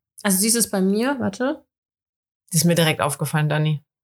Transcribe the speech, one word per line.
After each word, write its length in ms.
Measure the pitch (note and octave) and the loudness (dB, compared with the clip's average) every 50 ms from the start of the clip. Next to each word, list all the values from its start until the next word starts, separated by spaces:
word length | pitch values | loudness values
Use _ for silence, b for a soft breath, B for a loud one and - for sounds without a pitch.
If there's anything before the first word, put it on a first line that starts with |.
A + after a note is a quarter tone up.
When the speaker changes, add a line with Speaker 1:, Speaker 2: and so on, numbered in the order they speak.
| _ _ _ - - | _ _ _ -6 -2
Speaker 1:
Also 160 | G#3 F#3+ F#3 | -2 0 0
siehst 160 | G3 A3+ A3 | 0 0 0
du 60 | A#3+ | 0
es 100 | A3 A3 | 0 0
bei 100 | - G3 | 0 0
mir, 380 | F#3 F#3+ G3 G#3+ A#3 C4 C#4+ B3+ | 0 2 2 2 0 -2 -2 -2
warte. 460 | G#3+ G3+ - - B3 C4 D#4 D#4 - _ _ _ _ _ _ _ _ _ _ _ _ _ _ _ _ _ - | -4 -4 -4 -4 -4 -4 -4 -6 -12 _ _ _ _ _ _ _ _ _ _ _ _ _ _ _ _ _ -2
Speaker 2:
Die 40 | |
ist 80 | D#3+ D#3 | 0 2
mir 100 | E3+ E3+ | 2 4
direkt 260 | E3 E3 D#3+ D3+ - - | 4 4 2 2 0 -2
aufgefallen, 480 | D3 C#3+ - E3 C#3 - D#3 D3+ D3+ | -2 -2 -4 -4 -2 0 0 0 0
Dani. 320 | D3 D3+ D3+ D#3 D#3 C#3+ - _ _ _ | 0 0 0 0 -2 -4 -6 _ _ _